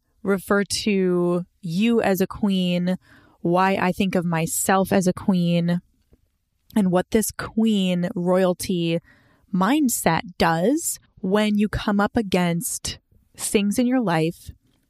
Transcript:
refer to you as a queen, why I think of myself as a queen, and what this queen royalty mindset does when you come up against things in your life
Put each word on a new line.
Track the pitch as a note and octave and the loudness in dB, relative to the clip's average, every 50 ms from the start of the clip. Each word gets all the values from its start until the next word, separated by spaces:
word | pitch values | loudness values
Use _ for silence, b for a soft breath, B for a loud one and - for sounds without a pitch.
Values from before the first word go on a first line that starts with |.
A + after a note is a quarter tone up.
| _ _ _ _ - | _ _ _ _ -4
refer | G3 G3 F#3+ - - G3+ G3+ G3+ | -2 -2 -2 0 0 0 0 0
to | - - - - A3 G3+ F#3+ F#3 F3+ F3+ F3 F3 F3 F3 F3 F3+ - _ _ | -2 -4 -4 -2 0 0 2 2 2 2 2 2 2 0 -2 -4 -6 _ _
you | - F3+ D#3+ F3+ G#3+ A#3 A#3 A3+ | -8 -6 -2 0 2 2 2 2
as | - - G3 F3+ | 2 2 2 0
a | F#3+ - | 0 -2
queen, | - - - G3+ F#3+ F#3 F#3 F3+ F3 F3 F3 F3+ F#3 F3+ b b b b b b b b | -4 -2 -2 0 0 2 0 0 0 0 0 -2 -2 -4 b b b b b b b b
why | b E3+ E3+ F3+ F#3 F#3+ G3 | b 0 2 2 2 2 2
I | G3 - F3+ | 0 0 -2
think | F3+ - G#3 F#3+ F3 | 0 0 -2 0 0
of | F#3 E3+ | -2 -2
myself | F3 E3+ D#3+ E3 - - - - - G3 F#3+ F#3+ F#3+ G3+ | -2 -2 -2 -2 -2 -4 -4 0 2 2 2 2 2 2
as | G3 F3 F3+ | 2 2 2
a | F3+ | 0
queen, | - - - F#3+ F3+ F3 E3+ E3+ E3+ E3+ E3+ F3 F3+ - _ _ _ _ _ _ - _ _ _ _ _ _ _ _ _ _ - | -2 0 0 0 2 2 2 2 2 2 0 0 -2 -4 _ _ _ _ _ _ -20 _ _ _ _ _ _ _ _ _ _ -2
and | A3+ G3+ F#3 | 0 2 2
what | F3 F3+ F3+ - | 2 2 0 2
this | - A3+ G#3 - | 0 0 0 0
queen | - - - - - G#3+ A3 A3+ G#3+ G3+ F#3+ F#3 F3+ F3 F3 F3 - | -6 -10 -10 -8 -2 0 0 2 2 2 2 0 0 0 -2 -2 -4
royalty | - F3 F3+ F3+ F#3 F#3+ F3+ F3+ - - - F#3+ F3 E3+ E3 E3 E3+ b b b b b b b b b b - | -2 0 2 2 4 4 2 0 0 -2 -4 -2 -2 0 0 -2 -2 b b b b b b b b b b -2
mindset | F3+ F#3+ F#3+ C4+ D#4 D4+ A#3+ - - - E3+ E3 - - - - - | 0 0 2 2 2 0 0 0 0 0 0 0 0 -2 -6 -4 0
does | G3 E3+ E3 E3 F3 G#3+ C#4+ D#4+ - - - - _ _ _ - | 0 0 2 2 0 0 0 0 -2 -6 -8 -10 _ _ _ -10
when | - F#3+ F#3+ G#3 G#3+ G#3+ G#3 G#3 | -6 -2 0 0 0 0 0 0
you | G#3 G#3 | -2 -2
come | - - - - G#3 G3+ | -2 -4 -2 -2 0 0
up | G3+ G#3+ - | 0 0 0
against | B3 A3+ F#3+ - F#3 F3+ F3 E3+ E3+ - - - - - - - - _ _ _ _ _ _ _ | -2 -4 -2 0 0 0 0 0 -2 -4 -6 -8 -8 -10 -10 -12 -12 _ _ _ _ _ _ _
things | - - - - G#3+ G3+ G3+ G3+ - | -10 -8 -2 0 0 0 0 0 0
in | B3+ | 0
your | A#3+ B3+ C4 | 0 0 0
life | A#3+ F#3+ E3+ D#3+ D#3+ E3 F3 - - - - _ _ _ _ _ _ _ | 0 0 0 0 0 -2 -4 -6 -14 -20 -20 _ _ _ _ _ _ _